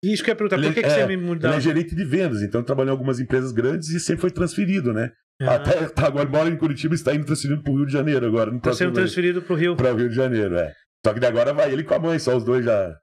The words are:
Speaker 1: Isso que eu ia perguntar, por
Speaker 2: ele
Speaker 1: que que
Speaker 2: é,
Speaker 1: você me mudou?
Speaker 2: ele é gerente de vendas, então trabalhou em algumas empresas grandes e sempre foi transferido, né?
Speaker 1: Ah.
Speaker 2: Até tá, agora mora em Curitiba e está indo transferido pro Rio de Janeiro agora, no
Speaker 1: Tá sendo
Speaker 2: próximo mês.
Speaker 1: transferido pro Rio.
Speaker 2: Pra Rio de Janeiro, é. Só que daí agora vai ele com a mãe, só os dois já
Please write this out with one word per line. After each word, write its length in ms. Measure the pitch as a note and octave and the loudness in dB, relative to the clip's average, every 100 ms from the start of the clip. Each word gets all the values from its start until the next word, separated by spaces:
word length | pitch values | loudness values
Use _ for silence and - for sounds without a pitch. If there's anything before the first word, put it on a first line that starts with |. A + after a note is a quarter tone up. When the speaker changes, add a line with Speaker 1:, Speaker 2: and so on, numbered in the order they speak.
Speaker 1:
Isso 200 | F3+ G#3+ | -2 -2
que 80 | - | 0
eu 20 | |
ia 20 | A3 | 0
perguntar, 200 | G#3 F3+ | 0 0
por 80 | D#3 | 0
Speaker 2:
ele 80 | |
Speaker 1:
que 80 | D#3 | 2
que 60 | A3 | 2
Speaker 2:
é, 20 | |
Speaker 1:
você 160 | G3 F#3+ | 2 2
me 120 | F#3+ | 0
mudou? 300 | F3 E3+ D#3+ | -2 -2 0
Speaker 2:
ele 80 | D3+ | 2
é 40 | |
gerente 340 | C#3 D#3 F3 E3 | 2 0 -2 -4
de 80 | |
vendas, 380 | F3 D3 F3+ A2 | -2 0 0 0
então 220 | G2+ A#2 | -2 -2
trabalhou 260 | A#2+ C3+ C3+ | -2 0 0
em 20 | C3+ | 0
algumas 220 | C3 B2 | 0 -2
empresas 320 | B2+ C3 C3 | 0 0 0
grandes 380 | A2+ B2+ E3 D#3 | 0 0 0 -4
e 100 | E3 | -6
sempre 220 | - F3+ | -2 0
foi 100 | F#3 | 0
transferido, 600 | F3+ F3 - G3 F#3+ A#2+ | 0 -4 0 0 0 0
né? 180 | A2 B2 - _ _ | -2 -4 -8 _ _
Speaker 1:
Ah. 140 | C3 B2 | 0 0
Speaker 2:
Até 340 | C#3+ F3 D#3+ | 2 0 0
tá, 180 | - D3+ | 0 0
agora 220 | C#3 C#3+ | 0 0
mora 200 | C#3+ D#3+ | 2 0
em 60 | E3 | 0
Curitiba 380 | D#3+ C#3 D#3 | -2 -2 -2
e 20 | E3 | -2
está 180 | - | 0
indo 120 | D3 C#3 | -2 -2
transferido 360 | D#3 C#3+ D3 | -2 0 -2
pro 140 | D3 C3+ | 0 0
Rio 100 | C#3+ | 0
de 60 | |
Janeiro 340 | C#3 C#3+ C#3 A#2+ | 0 2 2 2
agora, 240 | A2+ A2 | 2 0
no 80 | B2 | 0
Speaker 1:
Tá 100 | C#3 | -2
sendo 160 | - F3+ | 0 0
Speaker 2:
próximo 0 | |
mês. 40 | - | 2
Speaker 1:
transferido 420 | F#3 F3+ F3 F3+ | 0 0 0 -2
pro 140 | F3 E3+ | -2 0
Rio. 200 | E3+ F3 | 0 2
Speaker 2:
Pra 160 | B2+ | 0
Rio 160 | A#2 A#2+ | 2 0
de 80 | A#2 | 0
Janeiro, 420 | C3 A#2 G#2 F2 | 0 0 0 0
é. 140 | D#2+ - _ _ - | -2 -6 _ _ -2
Só 80 | |
que 60 | G#2+ | 2
daí 100 | A#2+ | 0
agora 240 | A#2 B2 | 2 0
vai 160 | D3 D3 | 2 0
ele 100 | C3+ | 0
com 100 | D#3 | 0
a 60 | D3 | 0
mãe, 180 | E3 E3 | 0 0
só 180 | - B2+ | 0 0
os 80 | A2 | 2
dois 180 | B2+ | 0
já 320 | A#2 G#2+ F#2 D#2 | 2 0 0 -6